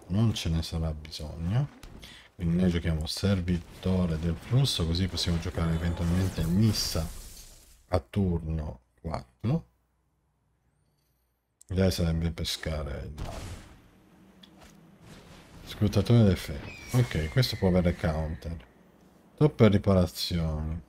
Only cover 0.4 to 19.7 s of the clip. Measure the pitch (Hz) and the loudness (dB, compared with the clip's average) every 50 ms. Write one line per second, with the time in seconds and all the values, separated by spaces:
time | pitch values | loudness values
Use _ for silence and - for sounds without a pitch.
0.4 | - 85 82 82 82 - - 82 80 80 78 76 78 - - - 80 76 - - | -2 0 0 0 -2 -2 -4 -4 -2 -2 -4 -6 -10 -14 -14 -12 -12 -12 -10 -6
1.4 | 82 87 104 127 147 - - - - - - - - - - - - - _ - | -4 0 0 0 0 -2 -6 -14 -20 -20 -18 -20 -20 -20 -20 -20 -20 -20 _ -4
2.4 | 87 82 85 90 92 90 85 85 80 85 80 78 78 - - - - 98 101 95 | -2 0 2 4 2 2 2 2 0 0 -2 -2 -2 -6 -6 -2 0 2 2 2
3.4 | 85 90 90 82 - - - - - 92 92 92 90 85 80 76 82 85 80 - | 0 0 -2 -2 -4 -10 -16 -6 -2 0 0 0 0 0 -2 -2 -2 -2 -4 -4
4.4 | - - 113 135 139 127 - - 85 80 82 87 95 90 - 85 - 90 85 82 | -4 0 2 2 2 2 0 -2 -2 -2 0 0 -2 -2 -2 -4 -2 -2 -2 -2
5.4 | - 92 - - 85 82 82 80 85 85 82 82 87 85 87 92 95 92 - - | -2 -4 -2 -2 0 0 0 0 0 -2 -2 0 0 0 2 2 0 0 -2 -2
6.4 | 85 80 87 98 113 110 104 - - - - 85 80 - - - - - - - | -2 2 2 4 4 4 2 2 -2 -2 -2 -4 -4 -4 -8 -12 -14 -16 -18 -18
7.4 | - - - - - - - _ _ _ 90 92 - _ - 101 98 90 85 80 | -20 -20 -20 -20 -20 -20 -20 _ _ _ -4 -4 -4 _ -2 0 0 0 0 -2
8.4 | 80 78 80 80 76 76 73 - _ _ _ _ - 82 - - - - _ _ | -2 -4 -4 -4 -4 -6 -10 -12 _ _ _ _ -10 -8 -8 -8 -10 -14 _ _
9.4 | - 110 147 165 - _ _ _ _ _ _ _ _ _ _ _ _ _ _ _ | -2 -2 -2 -2 -4 _ _ _ _ _ _ _ _ _ _ _ _ _ _ _
10.4 | _ _ _ _ _ _ _ _ _ _ _ _ _ _ _ _ _ _ _ _ | _ _ _ _ _ _ _ _ _ _ _ _ _ _ _ _ _ _ _ _
11.4 | _ _ _ _ - _ 92 90 95 92 87 - 87 82 82 82 82 82 80 - | _ _ _ _ -12 _ 0 2 4 4 4 2 0 2 2 0 0 -2 -2 -4
12.4 | 82 - - - - 80 78 78 76 73 69 69 69 73 73 - - - - - | -6 -6 -6 -6 -6 -6 -6 -6 -6 -6 -8 -10 -10 -10 -10 -10 -10 -10 -10 -10
13.4 | - - - - - - - - - - _ _ _ _ _ - - - - - | -12 -12 -14 -14 -16 -20 -20 -20 -20 -20 _ _ _ _ _ -20 -20 -20 -20 -20
14.4 | - - - - - - - - - - - _ - - - - - - - - | -20 -20 -20 -20 -20 -20 -20 -20 -20 -20 -20 _ -20 -20 -20 -20 -20 -20 -20 -20
15.4 | - - - - - - - - 104 101 - 101 87 - 120 117 110 98 90 - | -20 -20 -20 -20 -18 -16 -2 0 0 2 4 2 4 6 6 8 8 6 4 2
16.4 | - - 76 69 - - - - - - - 123 120 - - 80 78 76 - 135 | -2 -8 -8 -10 -10 -12 -14 -16 -10 -2 0 2 2 2 0 -2 -2 0 0 0
17.4 | 123 - - - 98 92 87 92 85 87 85 - - 87 78 80 80 78 82 - | 0 0 -2 0 2 4 4 4 4 2 0 0 -2 -2 0 0 -2 -4 -6 -8
18.4 | - 82 82 80 - - _ _ _ _ _ _ _ - _ _ _ _ _ - | -8 -10 -10 -10 -12 -18 _ _ _ _ _ _ _ -20 _ _ _ _ _ 2
19.4 | 151 147 - - 117 107 | 2 2 6 6 6 8